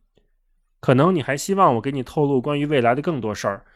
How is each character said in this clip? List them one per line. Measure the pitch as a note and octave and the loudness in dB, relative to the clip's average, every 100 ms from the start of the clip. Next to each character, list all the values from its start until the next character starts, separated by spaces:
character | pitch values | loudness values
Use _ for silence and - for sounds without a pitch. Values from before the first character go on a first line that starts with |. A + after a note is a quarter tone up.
| _ _ _ _ _ _ _ _ | _ _ _ _ _ _ _ _
可 | - | 2
能 | B2+ E3 | 4 4
你 | F3+ | 2
还 | B2+ C#3+ | -2 -4
希 | - G3 | -2 2
望 | F3+ A#2 | 2 2
我 | |
给 | C3+ | -2
你 | C#3+ | -6
透 | A#2+ - C#3+ | -6 -2 0
露 | C3+ | 0
关 | C#3+ D3 | 0 -2
于 | C#3+ | 0
未 | D3 | 2
来 | A#2 | 2
的 | C3 | 2
更 | D3 D3 | -2 -4
多 | G#2+ | -4
事 | G2+ G#2 | -6 -6
儿， | G2 - | -6 -12